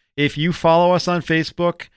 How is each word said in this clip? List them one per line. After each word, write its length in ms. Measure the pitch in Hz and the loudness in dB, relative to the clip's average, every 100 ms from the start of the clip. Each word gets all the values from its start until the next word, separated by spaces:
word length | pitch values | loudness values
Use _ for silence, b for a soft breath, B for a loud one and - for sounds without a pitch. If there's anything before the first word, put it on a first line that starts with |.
| b - | b -2
If 200 | 143 143 | -2 0
you 140 | 165 | -4
follow 380 | 165 165 165 175 | 0 2 4 4
us 140 | 180 - | 2 0
on 140 | 175 | -4
Facebook, 640 | - 160 156 - 175 170 - | 0 -2 -2 -4 -4 -4 -12